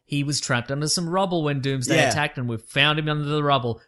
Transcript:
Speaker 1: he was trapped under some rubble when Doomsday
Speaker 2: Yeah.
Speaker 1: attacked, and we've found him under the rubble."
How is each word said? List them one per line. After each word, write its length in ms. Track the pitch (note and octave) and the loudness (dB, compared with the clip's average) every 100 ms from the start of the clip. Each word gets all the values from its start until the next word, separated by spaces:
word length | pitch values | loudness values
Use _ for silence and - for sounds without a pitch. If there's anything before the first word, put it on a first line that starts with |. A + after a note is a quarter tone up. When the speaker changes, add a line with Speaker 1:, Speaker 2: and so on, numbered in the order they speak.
Speaker 1:
he 180 | _ C#3+ | _ -4
was 180 | C#3+ C#3 | -2 -4
trapped 300 | - B2 A#2 | -2 -2 -2
under 160 | C#3 D3+ | -4 -2
some 220 | F3+ E3+ | -2 0
rubble 340 | F#3 F#3+ F3 | 0 0 0
when 180 | D3 C#3 | 0 0
Doomsday 360 | C3+ C3+ B2 D#3+ | -2 -2 2 4
Speaker 2:
Yeah. 140 | C3+ | 4
Speaker 1:
attacked, 280 | D3+ D3+ - | 2 -2 -2
and 100 | A#2+ | -4
we've 140 | A2+ | -6
found 360 | - C#3 D3 D3+ | -4 2 2 2
him 80 | D#3 | 0
under 160 | D3+ | -2
the 180 | C#3+ D3+ | -2 0
rubble." 380 | D3 C3+ A#2+ A2+ | 2 2 0 -6